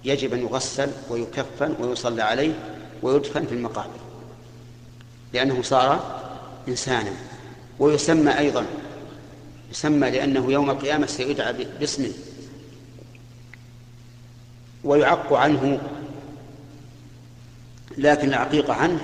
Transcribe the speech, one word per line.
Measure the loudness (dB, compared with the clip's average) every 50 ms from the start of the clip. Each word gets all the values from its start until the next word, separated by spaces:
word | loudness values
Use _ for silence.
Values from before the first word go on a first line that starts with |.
| 0
يجب | 0 0 0 0 -2 -2
أن | -2
يغسل | -2 -2 -2 -4 -4 -4 -2 -2 -2 -2 -4 -8 -8 -6
ويكفن | -4 -4 -4 -4 -4 -6 -6 -6 -4 -2 -2 -2 -2 -2
ويصلى | -2 -4 -4 -2 -2 -2 -2 0
عليه | 0 0 2 2 2 0 -2 -4 -8 -12 -14 -14 -16 -16 -12 -4
ويدفن | 0 2 2 2 2 0 -4 -4 -4
في | -2 -4
المقابر، | -4 -4 -4 -6 -6 -8 -8 -12 -16 -16 -16 -18 -18 -18 -18 -20 -20 -20 -20 -20 -20 -20 -20 -20 -20 -20 -20 -20 -20 -20 -20 -20 -20 -16 -6
لأنه | -2 0 0 2 0 0
صار | 0 2 4 4 6 4 4 0 0 -6 -10 -10 -10 -12 -12 -14 -14 -16 -16 -12 -6 -6
إنسانا. | -4 -4 -2 0 0 0 0 -2 -6 -8 -12 -14 -16 -16 -16 -18 -18 -18 -20 -20 -2 2
ويسمى | 4 4 4 4 4 4 4 6 6 4 4 4
أيضًا، | 2 2 2 0 -2 -2 -6 -10 -10 -12 -14 -14 -16 -16 -18 -18 -20 -20 -20 -20 -20 -20 -20 -20 -18 -14
يسمى | -10 -2 2 2 4 4 4 4
لأنه | 2 2 2 2 2 2 2 4
يوم | 4 4 4 2
القيامة | 0 -2 0 0 0 0 0
سيدعى | -2 -2 -4 -2 -2 0 0 -2 -2
ب-، | -2 -4 -6 -8 -4 -4
باسمه | -4 -4 -2 -2 -4 -4 -6 -10 -14 -16 -16 -16 -18 -18 -18 -18 -20 -20 -20 -20 -20 -20 -20 -20 -20 -20 -20 -20 -20 -20 -20 -20 -20 -20 -20 -20 -20 -20 -20 -20 -20 -20 -20 -20 -20 -20 -20 -20 -20 -20 -20 -20 -20 -20 -20 -20 -20 -20 -18 -6 0
ويعق | 4 6 6 6 6 4 2 4 2
عنه، | 4 6 6 6 4 4 4 2 2 0 -2 -8 -8 -10 -10 -12 -12 -14 -14 -16 -16 -16 -18 -18 -20 -20 -20 -20 -20 -20 -20 -20 -20 -20 -20 -20 -20 -20 -20 -20 -20 -20 -20 -20 -20 -20 -20 -20 -20 -20 -18 -12 -4 4
لكن | 6 6 6 6 4 2
العقيقة | 2 2 0 2 2 2 4 2 2
عنه | 2 2 2 2 0